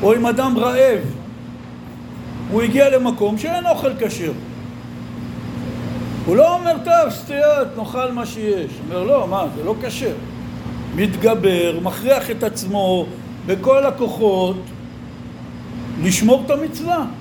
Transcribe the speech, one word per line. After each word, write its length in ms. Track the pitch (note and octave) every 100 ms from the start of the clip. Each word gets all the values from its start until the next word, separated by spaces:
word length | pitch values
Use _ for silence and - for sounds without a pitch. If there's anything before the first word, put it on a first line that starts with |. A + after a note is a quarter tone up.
| G3
או 100 | A#3
אם 100 | A#3+
אדם 320 | A#3 C4 A#3+
רעב, 420 | B3 B3 C4 G#3+ - - - - - - - - - - - - - - -
הוא 100 | G#3
הגיע 360 | A#3 B3+ C#4 C4
למקום 400 | B3 - G#3 G#3+
שאין 280 | D4+ F4 F4
אוכל 260 | D#4+ C4+ A#3+
כשר. 320 | A3 - E3 B2 - - - - - - - - - - - - - - - - - - -
הוא 100 | G3
לא 200 | D#4+ F4
אומר, 180 | F4 D#4+
"טוב, 260 | E4+ E4+ D4+
סטיות, 580 | G#3 - C#4+ D4 D4 B3 A3+
נאכל 340 | G#3+ B3 B3+
מה 140 | A#3+ A#3
שיש." 460 | A3 G#3+ G3 C#3+ - D3+
הוא 60 | F3+
אומר, 120 | G3
"לא, 200 | C4 F#3+
מה, 160 | F#3+ F3 D#3+
זה 80 |
לא 120 | D#3+ A3
כשר." 300 | B3 - B3 D3 - - - - - - - D3+
מתגבר, 840 | G3+ - A3 A3 F#3+ F3 E3+ E3
מכריח 480 | F3+ F#3 B3 C4+ -
את 120 | A3
עצמו 640 | A3 - F#3 G3+ F#3+ F#3 E3 - - - -
בכל 400 | F#3+ A3+ C4+ C#4
הכוחות 720 | C4+ A#3 G#3+ G#3+ F#3+ F#3 F#3 F3+ - - - - - - - - - - - - -
לשמור 400 | F3 F3+ A3 C4 -
את 60 |
המצווה. 540 | C#4+ D#4 - E4 E4+ C4+ -